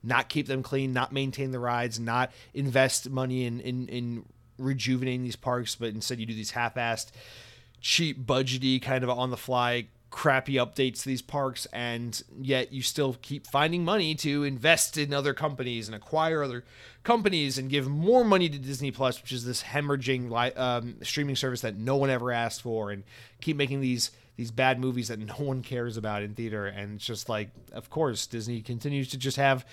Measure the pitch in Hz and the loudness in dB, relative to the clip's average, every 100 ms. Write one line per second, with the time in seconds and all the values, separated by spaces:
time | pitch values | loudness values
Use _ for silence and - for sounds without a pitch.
0 | 117 123 - 156 120 135 - 135 135 127 | 2 2 2 -2 0 -2 0 0 0 0
1 | 127 139 135 131 135 127 120 120 120 113 | 0 0 -2 -2 -4 -2 0 0 0 -4
2 | 117 120 127 - - 139 139 127 131 - | 0 2 0 -4 -12 -4 2 6 6 4
3 | 127 131 131 127 123 120 127 127 123 123 | -2 -4 -2 0 -2 -2 -4 -4 -4 -4
4 | 120 117 - - _ - 131 135 110 127 | -4 -6 -10 -20 _ -6 -2 0 2 0
5 | 131 127 123 113 131 123 117 - 117 107 | 0 -2 -4 -4 -2 -2 -2 -4 -6 -4
6 | - 120 113 110 107 120 120 123 117 113 | -6 -4 -4 -6 -6 -2 -2 0 -2 -2
7 | - - - - - - - - - - | -4 -12 -20 -20 -20 -20 -20 -8 0 2
8 | 165 139 120 131 131 127 131 131 127 131 | 2 -2 0 2 2 0 2 2 2 0
9 | 123 123 127 123 - 123 123 120 107 _ | 2 0 0 -2 0 2 2 0 -4 _
10 | _ - 156 131 127 135 123 - 131 110 | _ 0 4 4 4 2 2 2 0 0
11 | 135 127 - 143 135 123 - 120 120 117 | -4 -4 -2 -2 -2 -4 -8 -6 -4 -4
12 | 120 113 - - 131 131 123 135 120 - | -4 -8 -10 -8 0 0 0 -4 -4 0
13 | 135 127 - 143 - 139 156 175 170 208 | 0 -2 -8 -10 -2 2 2 2 2 2
14 | 160 151 151 143 143 131 151 165 - 156 | 2 0 0 0 0 2 6 6 4 0
15 | 143 143 139 135 156 139 123 117 107 107 | 0 2 0 0 -2 -2 -4 -4 -6 -10
16 | - 156 160 160 139 120 - - - - | -2 0 2 2 0 -4 -12 -20 -20 -10
17 | - 233 202 175 143 135 131 143 131 143 | 2 4 4 2 0 0 0 0 2 2
18 | 175 247 233 190 170 143 131 135 139 - | 6 8 8 6 6 0 -6 -4 -4 0
19 | 131 123 - 127 120 123 - 143 147 139 | 0 0 -6 -6 -4 -6 -2 -2 0 0
20 | 123 127 123 113 123 - 127 123 120 - | 2 0 0 0 0 2 0 0 -2 -8
21 | - - 143 131 135 123 117 101 117 139 | -4 -2 0 0 -2 -2 -4 -4 0 2
22 | 139 127 123 120 117 - 123 110 104 101 | 4 2 0 0 0 -4 -4 -2 -2 -6
23 | 98 - - - - 147 139 139 131 123 | -10 -20 -20 -6 -2 2 2 2 0 0
24 | - - - - 117 113 131 123 131 123 | -2 -6 -20 -10 -6 2 4 4 0 -2
25 | 113 113 104 - 143 131 123 127 120 113 | -4 -6 -8 -6 -4 -4 -4 -4 -4 -4
26 | 107 104 104 107 117 107 98 98 101 104 | -4 -2 -4 -6 -4 -4 -4 -6 -8 -8
27 | - 107 - 110 101 - - - - 151 | -8 -8 -4 -4 -4 -10 -14 -14 -8 0
28 | 156 107 - 120 110 117 107 120 143 143 | 0 0 -4 -6 -4 -6 -6 -6 -2 -2
29 | 131 135 135 135 139 131 - | -4 -4 -2 4 4 4 0